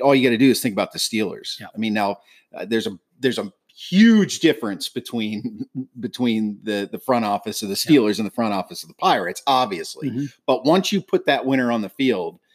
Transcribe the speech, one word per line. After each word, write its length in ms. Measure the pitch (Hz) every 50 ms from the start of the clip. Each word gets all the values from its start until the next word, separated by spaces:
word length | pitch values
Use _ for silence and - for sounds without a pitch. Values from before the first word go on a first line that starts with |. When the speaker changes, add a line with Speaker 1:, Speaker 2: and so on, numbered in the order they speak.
Speaker 1:
all 120 | 127 139 139
you 120 | 135 127
gotta 120 | 127 120 110
do 100 | 135 135
is 120 | 113 -
think 100 | - 123
about 200 | 98 101 95 -
the 60 | - 110
Steelers. 640 | - - - 107 107 90 78 - - - - -
Speaker 2:
Yeah. 60 | 107 - -
Speaker 1:
I 20 |
mean, 160 | 104 110 110
now, 280 | 104 107 101 98 101 - _ _ _ _ _ _ -
uh, 80 | - 92
there's 220 | 101 113 113 107
a, 120 | 110 95 85 _ _ _ _
there's 160 | 127 131 113
a 160 | 110 104 98 - _ _
huge 760 | _ _ - - - 180 190 220 233 226 214 190 135 - -
difference 480 | - 160 143 - - 107 98 85 - -
between, 800 | - 127 - - - 117 107 104 107 104 113 120 107 101 110 - - 135
<laughs> 180 | 127 - _ 123
between 600 | 110 110 - - 123 120 110 110 107 107 104 98
the, 260 | - 107 104 101 101 95
the 80 | - 95
front 280 | - - 127 120 113
office 340 | 104 101 98 - 110 101 -
of 60 | - 98
the 60 | 98 - -
Speaker 2:
Yeah. 120 | - 151 135
Speaker 1:
Steelers 180 | 113 107 104
and 100 | 92 110
the 60 | 98
front 220 | - - 117 107 101
office 280 | 98 - - 87 -
of 60 | - 80
the 60 | -
Pirates, 480 | _ - 185 160 113 92 85 - - -
obviously. 600 | 143 135 127 127 110 98 82 78 - - - - 135
Speaker 2:
Mm-hmm. 160 | 110 127 147 139 - _ _
Speaker 1:
But 180 | - 131 127 -
once 280 | 139 165 196 190 -
you 100 | 208 190
put 240 | - - - 185 -
that 180 | 147 143 123 120
winner 260 | 131 135 131 127 120
on 120 | 117 117
the 80 | 104 95
field 500 | - - 135 131 110 95 87 - - _ _ _